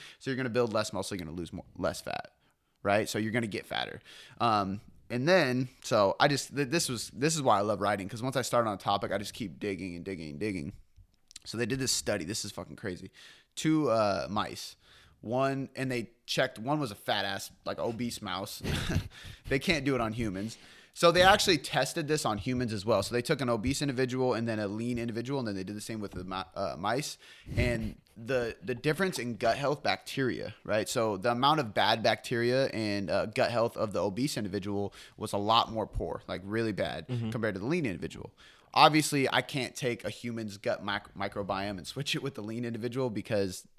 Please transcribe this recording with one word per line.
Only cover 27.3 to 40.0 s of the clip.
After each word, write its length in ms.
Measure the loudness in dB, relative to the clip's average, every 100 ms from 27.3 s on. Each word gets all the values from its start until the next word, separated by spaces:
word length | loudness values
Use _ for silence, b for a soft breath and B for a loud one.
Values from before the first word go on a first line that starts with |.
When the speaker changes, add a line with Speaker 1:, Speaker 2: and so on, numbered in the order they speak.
| B -6 0
Speaker 1:
And 400 | 0 0 -4 -8 _ -14
the, 380 | -2 -2 -2 -6
the 100 | -6
difference 460 | -2 0 2 0 -2
in 160 | -6 0
gut 200 | 0 2
health 260 | 0 0
bacteria, 720 | 0 -2 -4 -2 0 -2 -6 -8 0
right? 240 | 0 2
So 260 | 2 2 2
the 140 | 0
amount 280 | 4 4 4
of 160 | 2 2
bad 260 | 4 4
bacteria 640 | 4 2 0 0 2 2 2
and, 420 | 0 -2 -2 0
uh, 160 | 0 0
gut 240 | 2 2
health 260 | 2 0 0
of 160 | -2
the 80 | 0
obese 340 | 0 0 -2 -2
individual 540 | -4 -4 -2 -2 -4 B B -10
was 160 | -6
a 40 | -2
lot 340 | 4 6 6
more 140 | 0 -4
poor, 380 | -4 -6 -6 -8
like, 140 | -8
really 280 | -4 -2 0
bad, 340 | -2 -2 -4 -6
Speaker 2:
Mm-hmm. 220 | -4 -4
Speaker 1:
compared 240 | -2 -2
to 60 | -2
the 80 | -2
lean 180 | 0 -2
individual. 480 | -4 -8 -10 -14 -16 b b b
Obviously, 560 | 8 8 8 4 2 2
I 100 | 2
can't 320 | 0 -4 -6 -4
take 280 | -2 -2